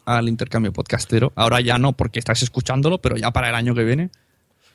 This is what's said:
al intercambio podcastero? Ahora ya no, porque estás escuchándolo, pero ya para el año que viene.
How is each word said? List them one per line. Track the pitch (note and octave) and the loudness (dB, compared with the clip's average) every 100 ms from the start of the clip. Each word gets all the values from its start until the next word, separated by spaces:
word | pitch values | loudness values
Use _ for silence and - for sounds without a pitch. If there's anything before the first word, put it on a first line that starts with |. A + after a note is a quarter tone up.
| - | -2
al | A#2+ A#2 | 0 0
intercambio | A2+ A2+ A#2 G#2+ | -2 -2 -2 -2
podcastero? | - - - - A2+ C3 - | -2 -4 -4 0 2 2 2
Ahora | A2+ B2 | 2 2
ya | A#2+ B2 | 2 2
no, | C#3 | 2
porque | B2+ A#2 A#2 | 0 -2 -2
estás | A2+ A2+ | -2 -2
escuchándolo, | B2 - A#2+ C3 D3+ F3+ | -2 -2 -2 0 0 0
pero | B2+ A2+ | 0 -2
ya | A2+ | -2
para | B2 A#2+ | 0 0
el | A#2 | 0
año | A#2+ A#2+ | 0 2
que | |
viene. | A2+ C3+ F3+ - _ _ _ _ _ | 2 0 -2 -8 _ _ _ _ _